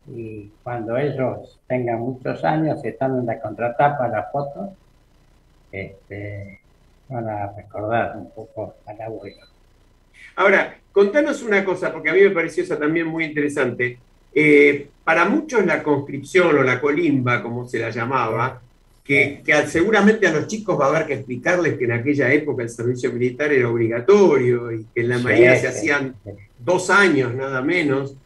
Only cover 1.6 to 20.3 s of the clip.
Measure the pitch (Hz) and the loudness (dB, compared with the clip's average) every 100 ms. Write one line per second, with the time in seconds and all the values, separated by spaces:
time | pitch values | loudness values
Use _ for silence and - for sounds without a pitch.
1.6 | _ 127 120 113 123 127 135 131 165 156 | _ -4 -2 -4 -4 -6 -8 -4 -2 0
2.6 | 156 - 113 - 135 131 117 110 107 104 | 0 -2 -6 -4 -2 -2 -2 -6 -8 -6
3.6 | 120 - 147 143 120 107 - 139 143 - | -6 2 2 2 -2 -2 -4 -6 -8 -10
4.6 | 196 - _ _ _ _ _ _ _ _ | -12 -14 _ _ _ _ _ _ _ _
5.6 | _ 95 95 - _ 101 104 101 98 95 | _ -12 -12 -14 _ -12 -10 -12 -14 -18
6.6 | _ _ _ _ _ 127 113 104 101 101 | _ _ _ _ _ -8 -6 -6 -8 -12
7.6 | 101 98 107 113 104 107 95 - 107 - | -14 -10 -4 -2 -2 -8 -16 -18 -16 -12
8.6 | 98 - - 107 113 110 - - _ _ | -12 -14 -20 -14 -12 -12 -14 -20 _ _
9.6 | _ _ _ _ _ _ - - 190 190 | _ _ _ _ _ _ -18 0 2 4
10.6 | - - _ 196 202 294 302 - 240 196 | 0 -8 _ 2 4 4 0 -2 0 0
11.6 | 190 175 160 160 151 175 196 165 160 175 | 0 -2 -4 -4 0 4 4 4 -2 -4
12.6 | 175 151 151 165 165 165 160 147 147 143 | -4 -2 0 0 -2 -4 -4 -2 -2 0
13.6 | 127 120 123 - _ _ _ - 151 147 | -2 -2 -6 -6 _ _ _ 2 6 8
14.6 | 143 147 - _ - 165 185 285 - 247 | 6 4 -6 _ 0 2 2 0 0 0
15.6 | 185 151 151 139 - 139 - 185 170 147 | 2 0 0 -2 -2 -10 -2 2 4 4
16.6 | 131 127 143 151 170 135 123 120 120 120 | 2 2 0 0 2 2 0 -2 -4 -10
17.6 | 120 117 117 117 113 135 113 113 123 - | -8 -6 -6 -4 -4 -2 -2 -2 -4 -6
18.6 | - _ _ _ - 143 143 - - 151 | -20 _ _ _ -2 0 0 -4 0 2
19.6 | - 165 190 214 202 220 185 | 2 0 2 6 6 6 2